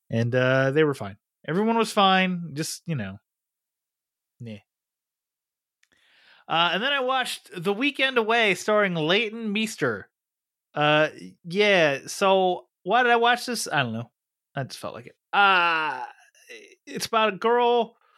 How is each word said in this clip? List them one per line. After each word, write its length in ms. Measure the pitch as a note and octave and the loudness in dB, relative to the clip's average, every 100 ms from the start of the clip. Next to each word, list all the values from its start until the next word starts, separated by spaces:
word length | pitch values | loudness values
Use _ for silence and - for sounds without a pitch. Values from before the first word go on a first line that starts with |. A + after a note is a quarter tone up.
| - | -6
And, 220 | A2+ A#2 | -2 0
uh, 380 | B2+ B2+ C3 C3+ | 2 2 4 2
they 120 | C#3+ | 2
were 100 | D#3 | 2
fine. 240 | C3+ G2+ G2 _ _ - | 0 -8 -14 _ _ -6
Everyone 300 | E3+ A3 A3+ | -2 0 0
was 140 | A3 | 0
fine. 600 | G#3+ G3 F#3+ F#3 F3+ E3 | 2 4 4 2 -2 -6
Just, 280 | C#3+ D#3+ - - | -8 -8 -8 -8
you 100 | C#3+ | -6
know, 220 | G2 G2 _ _ _ _ _ _ _ _ _ _ _ _ | -6 -12 _ _ _ _ _ _ _ _ _ _ _ _
nah. 180 | A#2 G2+ _ _ _ _ _ _ _ _ _ _ _ _ _ _ _ _ _ _ - | -16 -16 _ _ _ _ _ _ _ _ _ _ _ _ _ _ _ _ _ _ -4
Uh, 240 | D#3+ E3+ | 0 2
and 80 | F3 | 0
then 100 | B3+ | -2
I 100 | C#4+ | -2
watched 500 | B3+ C4 A#3+ - - F3+ | 0 -2 -2 -8 -14 -6
The 160 | E3+ | -4
Weekend 460 | G3+ C#4+ C#4 C4+ B3+ | -2 -2 0 0 0
Away, 380 | G#3+ A#3 G#3+ F3 | 2 2 2 0
starring 400 | - G#3+ G3+ E3+ | 0 2 2 0
Leighton 580 | D#3 G3 A3 A3+ A3 | 0 0 0 -6 -4
Meester. 560 | G3+ A3 - C3+ G2+ - _ _ _ _ _ _ | -2 -4 -2 -4 -4 -10 _ _ _ _ _ _
Uh, 360 | D3+ D3+ D3+ D#3 C3+ F3 - | -2 2 2 2 -4 -20 -20
yeah, 560 | F3 F#3 G#3 F#3+ D#3 C3+ - | -6 0 2 4 2 0 -8
so 580 | - G3 F#3+ F#3 F3+ - _ | -2 2 2 2 -2 -10 _
why 220 | F3 A3+ | -2 0
did 80 | B3 | 2
I 60 | A#3 | 4
watch 280 | A#3 A#3 B3+ | 2 0 -2
this? 220 | A#3 - | -8 -2
I 120 | D3+ | -2
don't 100 | A#2+ | 0
know. 160 | A2+ A#2 _ _ _ _ C#3+ | -4 -10 _ _ _ _ -10
I 80 | |
just 160 | B2+ - | -10 -10
felt 160 | F2+ - | -12 -12
like 100 | - | -16
it. 100 | - _ | -20 _
Uh, 680 | F#3 G3 F#3 E3+ D#3+ D#3 C3 A#2+ - _ _ - A#3 - _ - | 2 4 4 2 0 -2 -6 -10 -16 _ _ -20 -20 -20 _ -14
it's 180 | C4+ - | -10 -4
about 300 | A3+ A3 F#3 | 0 0 0
a 20 | |
girl 600 | A3+ A#3+ A#3+ A#3+ A3+ - _ | 0 2 2 2 0 -8 _